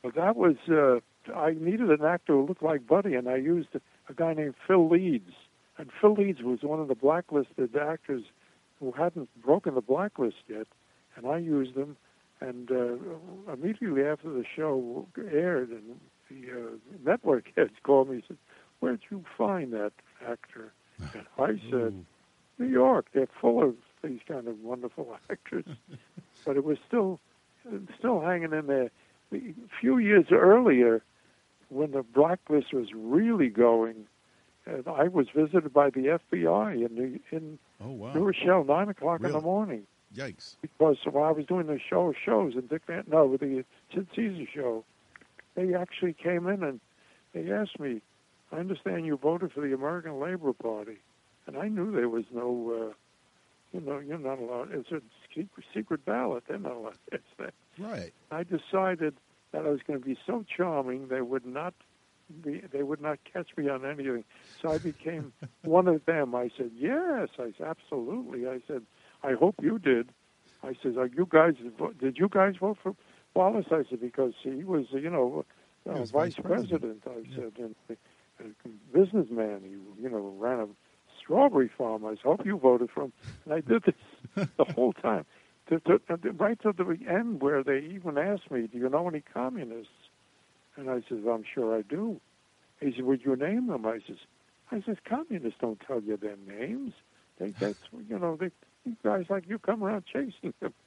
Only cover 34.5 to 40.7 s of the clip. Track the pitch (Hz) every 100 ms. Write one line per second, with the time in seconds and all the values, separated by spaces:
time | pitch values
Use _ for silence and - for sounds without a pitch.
34.5 | _ - 143 127 151 160 180 131 147 156
35.5 | 180 151 147 143 127 131 165 _ - 165
36.5 | 185 214 139 117 117 131 127 - 160 156
37.5 | 151 _ _ 107 127 110 139 202 180 180
38.5 | 185 139 156 202 196 147 165 143 151 160
39.5 | 196 214 117 98 _ _ 120 135 90 -
40.5 | - 156